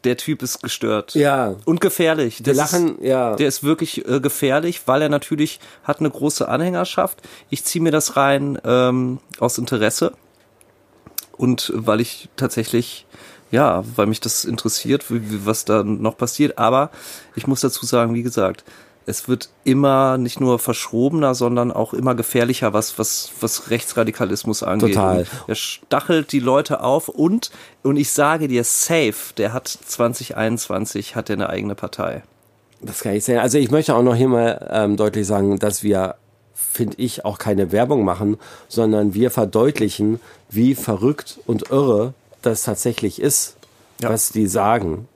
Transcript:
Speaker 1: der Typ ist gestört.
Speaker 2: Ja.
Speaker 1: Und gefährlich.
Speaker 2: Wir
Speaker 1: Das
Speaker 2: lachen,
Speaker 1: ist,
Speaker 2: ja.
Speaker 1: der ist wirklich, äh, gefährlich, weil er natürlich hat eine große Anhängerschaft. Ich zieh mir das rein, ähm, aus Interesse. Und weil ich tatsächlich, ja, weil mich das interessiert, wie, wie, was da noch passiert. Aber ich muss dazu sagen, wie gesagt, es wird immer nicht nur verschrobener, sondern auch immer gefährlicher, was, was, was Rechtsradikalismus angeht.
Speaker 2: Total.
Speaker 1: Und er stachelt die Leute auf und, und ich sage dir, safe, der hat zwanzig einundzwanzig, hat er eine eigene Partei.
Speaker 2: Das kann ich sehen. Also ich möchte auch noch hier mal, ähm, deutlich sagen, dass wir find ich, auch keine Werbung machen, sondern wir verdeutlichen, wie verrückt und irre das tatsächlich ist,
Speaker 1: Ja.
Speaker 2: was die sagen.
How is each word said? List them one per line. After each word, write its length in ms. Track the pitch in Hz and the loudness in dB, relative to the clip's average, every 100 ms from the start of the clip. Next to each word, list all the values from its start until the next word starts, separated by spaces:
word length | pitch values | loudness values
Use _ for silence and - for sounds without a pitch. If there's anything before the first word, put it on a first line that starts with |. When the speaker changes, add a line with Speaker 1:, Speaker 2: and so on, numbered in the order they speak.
Speaker 1:
der 120 | 123 123 | 0 -2
Typ 260 | - 151 | -4 -6
ist 200 | 127 - | -6 -8
gestört. 520 | 123 - 113 107 - | -8 -4 -2 -2 0
Speaker 2:
Ja. 400 | 151 143 139 117 95 | 2 2 2 0 -2
Speaker 1:
Und 160 | - 165 | -2 2
gefährlich. 600 | 190 - 165 156 123 - | 0 2 0 2 -2 -2
Speaker 2:
Wir 120 | 123 | 0
Speaker 1:
Das 20 | 135 151 | 2 2
Speaker 2:
lachen, 260 | 175 170 - | 2 0 0
Speaker 1:
ist, 60 | 131 | 0
Speaker 2:
ja. 300 | 131 120 104 | 0 0 0
Speaker 1:
der 120 | 147 | 0
ist 140 | - | 0
wirklich, 440 | 143 156 160 - - | 0 0 -2 -6 -2
äh, 120 | 131 | 0
gefährlich, 640 | 139 - 139 139 170 175 - | 0 0 0 2 0 -4 0
weil 160 | 135 | 2
er 60 | 151 | 2
natürlich 520 | 143 - 151 151 - - - | 0 -2 -2 -2 -4 -18 -10
hat 160 | - 147 | -6 -2
eine 100 | 151 | -2
große 360 | - 143 - - | 0 -2 -2 -2
Anhängerschaft. 760 | 127 175 180 180 - 190 - - - _ | 0 -2 -2 -2 -2 -2 -4 -20 -20 _
Ich 140 | 139 | -8
zieh 160 | - 175 | -4 0
mir 100 | 165 | 2
das 240 | 151 156 - | 2 0 2
rein, 420 | 139 139 143 135 | 2 2 0 -4
ähm, 540 | - 123 127 127 127 131 _ - | 2 2 4 2 -2 -6 _ -4
aus 200 | 123 - | -2 -2
Interesse. 540 | 123 120 110 - - - _ _ _ _ _ _ _ _ - - - - | -2 0 0 2 -2 -2 _ _ _ _ _ _ _ _ -14 -14 -14 -2
Und 360 | 127 123 - | 0 0 -2
weil 260 | 110 110 107 | -2 0 0
ich 280 | 120 - - - | 0 -6 -16 -4
tatsächlich, 680 | 127 - 110 117 117 - _ - - - _ | -2 -2 0 0 -2 -12 _ -20 -20 -20 _
ja, 320 | 120 143 90 113 117 | 2 4 2 -2 0
weil 100 | 104 | 0
mich 140 | 110 | 0
das 240 | 120 - | -4 -4
interessiert, 680 | - 117 110 - 117 135 - | -4 -4 -4 -4 0 -2 0
wie, 200 | 120 107 | -6 -4
wie, 160 | 107 101 | -4 -2
was 180 | 113 | -2
da 180 | - 107 | 2 0
noch 340 | 101 107 110 - | 2 -2 -2 -2
passiert. 420 | 123 - 147 - | -6 0 0 2
Aber 320 | 113 127 147 - - - - | 2 4 0 -6 -18 -18 -14
ich 120 | - 139 | -6 -2
muss 140 | 135 | 0
dazu 260 | 135 - 120 | 0 -2 0
sagen, 280 | 120 117 | 2 2
wie 80 | 117 | 0
gesagt, 420 | 120 117 95 90 - - - _ | -2 0 0 -2 -14 -20 -20 _
es 240 | - - - | -8 -8 -2
wird 200 | 123 - _ | -4 -4 _
immer 520 | - 135 139 135 135 131 | 0 4 4 4 4 2
nicht 220 | 120 - | -2 0
nur 220 | 131 120 | 2 2
verschrobener, 720 | - 117 - 113 131 160 143 | 0 -4 -2 0 2 2 2
sondern 380 | 123 120 120 120 | 2 0 2 0
auch 200 | - 110 | 0 -2
immer 220 | 123 127 | 0 0
gefährlicher, 580 | 117 113 123 120 131 113 | 0 0 2 2 0 0
was, 280 | 107 113 - | 0 -2 -4
was, 320 | 110 - - - | -4 -4 -8 -6
was 280 | 113 - - | -6 -6 -4
Rechtsradikalismus 960 | 117 - - 113 - 104 101 113 107 | -4 -2 -2 -2 -2 -4 -2 -4 -4
angeht. 320 | - 101 113 | -2 2 2
Speaker 2:
Total. 240 | 101 95 90 | 4 2 2
Speaker 1:
Und 60 | 87 - - | -2 -8 -8
er 60 | 107 | -6
stachelt 720 | - - _ 135 - 165 143 | -6 -10 _ -2 2 0 2
die 80 | 143 | 0
Leute 420 | 127 139 147 151 | 2 2 2 -2
auf 240 | 123 156 - | 2 0 -2
und, 420 | - 160 226 - - - _ | 0 2 2 -2 -14 -20 _
und 140 | 135 143 | 0 2
ich 160 | 135 | 0
sage 340 | - 147 160 147 | 2 2 2 0
dir, 160 | 123 | 0
safe, 720 | 120 - - 170 120 - - - | 0 -2 0 2 2 -2 -10 -4
der 140 | 104 | -2
hat 140 | 123 - | -2 -8
zwanzig 680 | - - - 117 117 - - | -12 -12 -2 0 0 -8 -4
einundzwanzig, 800 | 110 117 - 95 107 104 - 117 | -2 -2 -4 -4 -4 -6 -6 -8
hat 140 | 107 | -4
er 40 | |
eine 140 | 98 98 | -4 -2
eigene 260 | 95 101 | -4 -4
Partei. 480 | 101 - - - - - _ _ _ _ _ | -6 -10 -6 -6 -6 -14 _ _ _ _ _
Speaker 2:
Das 200 | - - | -12 -8
kann 140 | 113 | -2
ich 100 | 101 | -2
sehen. 160 | 104 123 | 2 2
Also 180 | 127 143 | 4 2
ich 140 | 123 | 4
möchte 200 | 151 151 120 | 2 4 4
auch 60 | |
noch 100 | 123 | 4
hier 140 | 120 131 | 4 4
mal, 400 | 120 117 - - | 4 2 -2 -2
ähm, 260 | 110 104 104 | 0 2 2
deutlich 300 | 107 107 95 | 0 0 0
sagen, 320 | 101 101 98 | 2 2 2
dass 240 | 104 98 | 0 0
wir 320 | 104 98 92 - _ _ _ - - | 0 2 0 -6 _ _ _ -10 -6
find 280 | - 120 - | -4 -4 -2
ich, 260 | 120 - | -6 -4
auch 140 | 107 104 | -6 -4
keine 340 | 113 101 92 | -2 0 2
Werbung 320 | 101 123 143 | 2 2 2
machen, 340 | 95 90 104 107 - - - | 2 0 -2 -2 -8 -20 -6
sondern 460 | - 113 107 104 | 0 2 4 2
wir 160 | 98 123 | 2 0
verdeutlichen, 880 | - 101 107 127 143 107 - 104 113 - - _ | 2 0 4 2 2 -2 0 -2 -2 -8 -20 _
wie 240 | 104 123 | 2 2
verrückt 640 | 131 - 101 120 151 - - - | 2 -2 0 0 0 -10 -12 -4
und 240 | 110 - | -4 0
irre 440 | 135 139 104 120 135 _ - | 2 4 2 0 -6 _ -4
das 200 | 120 110 | -2 -2
tatsächlich 580 | - 104 123 113 104 - | -4 -2 -2 -2 -4 0
ist, 360 | 143 - - - - _ _ - | 0 0 -4 -10 -20 _ _ -6
Speaker 1:
Ja. 100 | 117 | -2
Speaker 2:
was 200 | 110 - | 0 0
die 160 | 110 101 | 0 0
sagen. 600 | 98 101 117 92 82 117 | 2 2 2 0 -6 -10